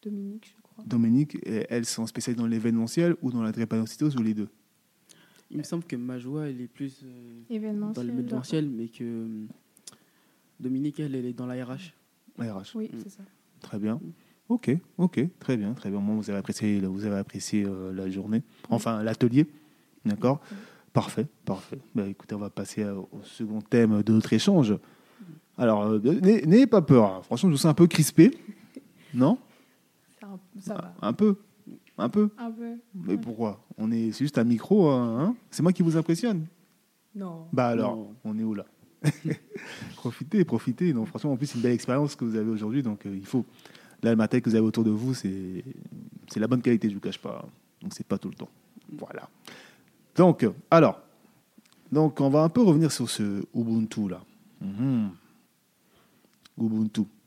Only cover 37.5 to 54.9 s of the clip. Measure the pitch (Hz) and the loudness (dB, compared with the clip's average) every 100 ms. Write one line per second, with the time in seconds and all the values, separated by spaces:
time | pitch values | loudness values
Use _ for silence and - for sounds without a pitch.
37.5 | - 123 117 107 107 104 107 110 107 110 | -2 0 0 -2 -4 -10 -12 -8 -4 -4
38.5 | 104 - _ _ _ 151 - 160 147 _ | -4 -8 _ _ _ -4 -2 -6 -8 _
39.5 | - - - - - 127 - 127 214 175 | -16 -16 -16 -16 -10 -10 -10 -4 0 2
40.5 | 117 - 120 180 127 110 - 151 131 143 | 0 -2 -2 0 0 -2 -6 -4 -4 -4
41.5 | 123 120 120 - 127 147 - 117 110 107 | -2 0 0 0 0 -2 -2 -4 -2 -2
42.5 | 110 107 131 123 104 101 98 98 131 110 | -2 -2 -2 -2 -6 -8 -10 -4 -4 -4
43.5 | _ - - - _ 113 113 107 127 120 | _ -20 -20 -20 _ 0 2 2 2 2
44.5 | 113 110 110 110 107 123 127 98 95 92 | 2 2 2 0 0 -2 -4 -6 -8 -8
45.5 | 92 127 - - - - - - - 107 | -10 -12 -16 -18 -18 -18 -20 -12 -4 0
46.5 | 127 120 117 110 98 - 95 - 57 - | 0 2 2 2 -4 -8 -10 -12 -12 -14
47.5 | - _ _ - - - - 95 82 - | -20 _ _ -14 -12 -6 -6 -6 -12 -16
48.5 | _ _ - - - - - - _ - | _ _ -20 -20 -16 -14 -14 -16 _ -20
49.5 | - - _ _ _ _ - 180 156 113 | -20 -20 _ _ _ _ 6 6 8 2
50.5 | 90 - 165 139 - - _ _ _ _ | -2 4 6 6 4 -12 _ _ _ _
51.5 | _ _ _ _ 143 156 - 139 143 160 | _ _ _ _ 2 2 2 2 4 4
52.5 | 196 226 147 156 - 117 - 104 98 - | 4 6 6 4 0 -4 -2 -4 -4 -6
53.5 | 117 113 113 107 - 104 87 - _ _ | -4 -2 0 -2 -2 -4 -6 -14 _ _
54.5 | _ 98 101 135 | _ -10 -4 -2